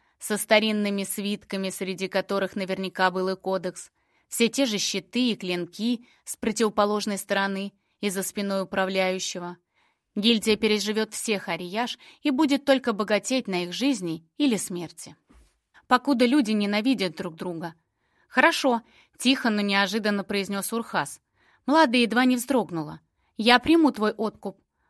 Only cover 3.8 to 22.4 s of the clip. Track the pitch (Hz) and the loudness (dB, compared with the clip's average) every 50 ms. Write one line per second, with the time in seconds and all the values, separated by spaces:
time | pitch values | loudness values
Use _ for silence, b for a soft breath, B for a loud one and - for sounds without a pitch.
3.8 | - - _ _ _ _ _ _ _ _ - - 233 226 226 - 277 247 208 196 | -16 -20 _ _ _ _ _ _ _ _ -2 0 0 0 2 0 0 0 0 -2
4.8 | - - - 196 - _ - 240 254 247 214 - - 180 180 175 175 170 - - | -2 -2 -4 -6 -6 _ -2 0 0 0 0 -2 -4 -4 -4 -4 -4 -6 -8 -4
5.8 | 208 233 247 233 b b b b b - - - - 226 214 - 233 214 - - | -2 -2 -2 -2 b b b b b -14 -12 -6 -4 -4 0 0 0 0 2 2
6.8 | 208 208 208 208 202 214 202 190 - - 202 196 196 196 196 190 196 202 - _ | 0 2 0 -2 -2 -4 -6 -6 -4 -2 -2 -2 0 -2 -4 -6 -8 -10 -12 _
7.8 | _ _ _ - - 208 180 196 185 - - - 202 202 196 196 190 185 - 196 | _ _ _ -6 -6 -4 -2 -2 -4 -6 -4 -4 -4 -2 -2 -4 -4 -4 -2 -2
8.8 | 190 190 190 190 185 185 185 190 180 - - 185 175 175 175 - _ _ _ _ | -2 0 0 0 0 0 0 -2 -4 -6 -8 -8 -10 -10 -12 -14 _ _ _ _
9.8 | _ _ _ _ _ _ - 208 196 233 233 220 - 220 214 208 220 214 214 214 | _ _ _ _ _ _ -6 -2 2 2 2 2 2 0 0 2 2 0 0 0
10.8 | 196 208 214 214 220 214 - - - - 220 190 - - 170 165 180 175 180 214 | -2 -2 -2 -2 -4 -4 -6 -8 -4 -4 -4 -4 -4 -6 -6 -6 -6 -8 -6 -6
11.8 | 247 240 - b b b b b b 294 269 254 320 269 285 277 277 - 269 262 | -6 -6 -6 b b b b b b -2 2 2 2 2 2 2 4 2 2 2
12.8 | 262 247 220 190 208 185 214 202 202 - 254 262 233 - 190 175 175 175 175 175 | 2 -2 -2 -2 0 0 0 -2 0 0 -2 -2 -2 -2 -4 -4 -4 -4 -4 -2
13.8 | 226 285 277 208 180 170 160 165 - _ _ - - 277 226 185 - - 190 175 | 0 0 0 0 -2 -6 -6 -6 -10 _ _ -2 0 0 0 0 -2 -6 -8 -8
14.8 | 175 151 - - - - 156 _ _ _ _ _ _ _ _ _ _ _ _ b | -10 -10 -14 -16 -18 -18 -18 _ _ _ _ _ _ _ _ _ _ _ _ b
15.8 | b - 254 247 - 285 285 233 254 240 247 302 254 202 220 208 208 202 208 208 | b 2 2 2 4 2 2 4 4 4 6 4 4 4 2 0 0 0 0 0
16.8 | 214 262 269 196 190 180 156 - 180 180 165 165 190 180 175 165 165 165 160 _ | 2 2 0 2 0 -4 -4 -6 -10 -10 -8 -8 -8 -8 -8 -8 -10 -10 -12 _
17.8 | _ _ _ _ _ _ _ _ _ _ - 254 254 330 320 - - 277 240 226 | _ _ _ _ _ _ _ _ _ _ 0 4 4 4 4 4 2 2 2 2
18.8 | - b b b b b b - - 247 269 262 - 240 214 208 202 202 202 196 | -2 b b b b b b -2 2 2 2 2 2 0 2 2 2 2 2 2
19.8 | 202 190 196 226 202 214 208 202 190 - 202 202 196 180 202 202 190 - - 233 | 2 2 0 -2 0 0 0 0 -2 -2 -2 -2 -2 -2 -4 -4 -4 -4 -4 -4
20.8 | 226 - - 185 143 - - - _ _ _ _ _ _ _ _ - - 277 320 | -6 -4 -2 -4 -2 -4 -6 -16 _ _ _ _ _ _ _ _ -2 2 4 6
21.8 | 320 262 226 254 240 214 220 240 262 254 254 240 | 6 6 6 4 2 4 4 2 4 4 2 2